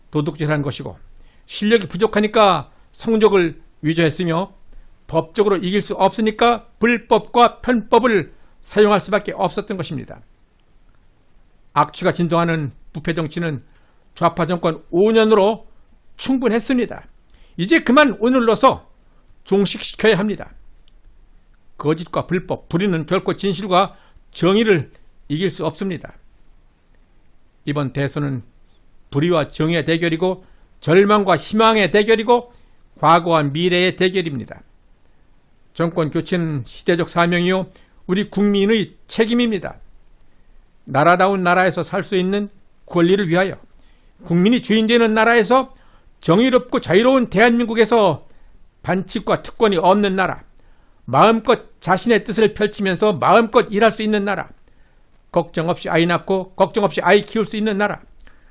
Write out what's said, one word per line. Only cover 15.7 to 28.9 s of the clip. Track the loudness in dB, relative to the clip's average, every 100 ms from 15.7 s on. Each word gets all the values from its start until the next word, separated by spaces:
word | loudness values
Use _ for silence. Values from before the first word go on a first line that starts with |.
| -20 _ _ -20 -10
충분했습니다. | -4 -2 0 -2 -2 -2 -4 -8 -18 -20 _ -20 -16 -8
이제 | 0 0
그만 | 4 4 4 2
오늘로서 | 0 2 2 4 2 2 -6 _ _ _ _ -20
종식시켜야 | -2 0 0 -4 -10 -2 2 2
합니다. | -2 -6 -12 -20 -20 -20 -20 -20 -20 -20 -20 -20 _ _ -20 -8
거짓과 | -4 -4 -6 -8 -4
불법, | -6 -6 -10 -6
불의는 | -4 -2 -4 -4
결코 | -4 -4
진실과 | -4 -6 -6 0 0 0 -4 _ -20 _
정의를 | -2 2 4 4 2 -2 -14 -20 -20 -10
이길 | -4 -4
수 | -4 -8
없습니다. | -6 -8 -10 -14 -20 -20 _ -20 -20 _ _ _ _ _ _ _ _ _ _ -8
이번 | -6 -6
대선은 | -4 -6 -4 -6 -6 -12 _ _ _ _